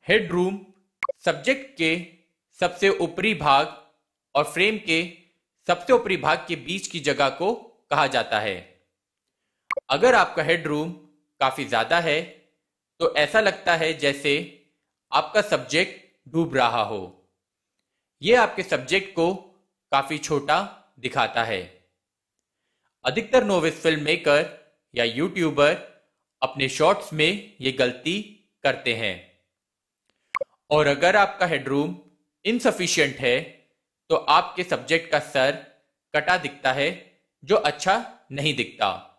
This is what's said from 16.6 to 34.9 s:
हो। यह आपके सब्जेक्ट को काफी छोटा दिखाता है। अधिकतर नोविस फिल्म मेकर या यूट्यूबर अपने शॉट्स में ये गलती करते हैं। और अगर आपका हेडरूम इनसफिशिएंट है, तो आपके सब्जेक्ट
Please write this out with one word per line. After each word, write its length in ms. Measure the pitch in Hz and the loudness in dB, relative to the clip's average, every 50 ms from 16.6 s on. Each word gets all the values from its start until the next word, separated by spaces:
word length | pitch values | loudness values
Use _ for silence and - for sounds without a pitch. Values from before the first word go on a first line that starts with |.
| 123 117 117 120 | 2 2 2 0
हो। 500 | 107 101 110 101 92 90 - _ _ _ _ _ _ _ _ _ _ _ _ _ _ _ _ _ _ _ _ _ | -2 -2 -4 -10 -10 -12 -16 _ _ _ _ _ _ _ _ _ _ _ _ _ _ _ _ _ _ _ _ _
यह 200 | 135 180 233 247 | 0 2 4 4
आपके 220 | 226 - - - 180 | 4 2 0 -6 -4
सब्जेक्ट 520 | - 165 139 131 127 160 196 196 - - | -2 -2 -2 0 0 -2 -2 -2 -4 -2
को 180 | 170 165 170 190 190 - - _ _ _ _ _ _ _ _ | 0 0 0 0 -4 -10 -20 _ _ _ _ _ _ _ _
काफी 260 | - 139 135 - 160 | 0 0 0 -2 -6
छोटा 680 | 147 - - 156 143 139 147 151 175 202 196 - - _ _ _ _ | -8 -4 -4 -4 -4 0 0 0 0 0 -4 -12 -20 _ _ _ _
दिखाता 440 | 123 127 - 143 120 110 - 120 113 | -10 -6 -2 -2 -2 0 0 -4 -2
है। 460 | 113 110 92 90 82 _ _ _ _ _ _ _ _ _ _ _ _ _ _ _ _ _ _ _ _ _ _ _ _ _ _ _ | -2 -4 -8 -8 -12 _ _ _ _ _ _ _ _ _ _ _ _ _ _ _ _ _ _ _ _ _ _ _ _ _ _ _
अधिकतर 380 | 127 135 196 - - - 254 220 | -4 -4 -4 -4 2 2 2 4
नोविस 300 | 208 196 175 151 160 156 | 4 2 2 2 0 -4
फिल्म 280 | - - 165 160 151 | 0 0 0 0 0
मेकर 760 | 147 151 165 175 - 156 143 147 170 175 - - _ _ _ _ _ _ - | 0 0 0 0 2 2 4 4 2 -2 -8 -20 _ _ _ _ _ _ -2
या 80 | 120 120 | -2 -2
यूट्यूबर 920 | 117 110 123 156 190 - - 170 156 139 135 143 151 175 - - - _ _ _ _ _ _ _ _ _ _ | 0 0 -2 -4 -4 -2 -2 -2 0 2 4 4 4 4 0 -6 -18 _ _ _ _ _ _ _ _ _ _
अपने 280 | 131 - - 139 135 131 | -4 -4 -2 -2 -4 -4
शॉट्स 440 | - - 151 170 202 202 - - 156 | 0 2 4 4 4 2 -2 -10 -2
में 420 | 151 151 165 196 202 - - _ _ | 0 0 0 0 -2 -10 -16 _ _
ये 100 | 127 135 | -6 -4
गलती 500 | 127 127 127 123 123 - - 156 180 208 214 - - _ _ _ _ _ - | 0 0 0 0 0 -4 -6 -6 -6 -6 -8 -12 -18 _ _ _ _ _ -2
करते 320 | 139 127 - - 123 113 | -2 -2 0 -2 -4 -4
हैं। 380 | 110 113 101 92 90 - _ _ _ _ _ _ _ _ _ _ _ _ _ _ _ _ _ _ _ _ _ _ - - _ _ _ _ _ | -2 -4 -6 -6 -8 -14 _ _ _ _ _ _ _ _ _ _ _ _ _ _ _ _ _ _ _ _ _ _ -14 -14 _ _ _ _ _
और 180 | 147 151 151 | 2 4 4
अगर 280 | 143 143 139 170 175 196 | 4 2 4 2 4 6
आपका 300 | 214 196 - - - 180 | 4 2 2 2 -2 -2
हेडरूम 540 | 170 160 139 127 131 135 143 147 165 180 - - _ _ _ _ _ _ _ _ | 0 0 -4 -2 -2 -2 -2 -2 -2 -6 -12 -16 _ _ _ _ _ _ _ _
इनसफिशिएंट 720 | 196 226 240 - 247 - - 180 170 - - 147 135 123 | -2 -2 0 0 0 0 0 -4 -2 2 0 0 0 0
है, 260 | - 131 123 123 135 262 - - _ _ _ _ _ _ _ _ _ _ _ | -2 0 0 0 0 -2 -8 -18 _ _ _ _ _ _ _ _ _ _ _
तो 60 | 160 | -2
आपके 480 | - - - 147 170 180 - - 180 180 | 0 2 4 4 4 4 0 -6 -8 -4
सब्जेक्ट 480 | 175 151 123 123 120 | -4 -4 -4 -2 0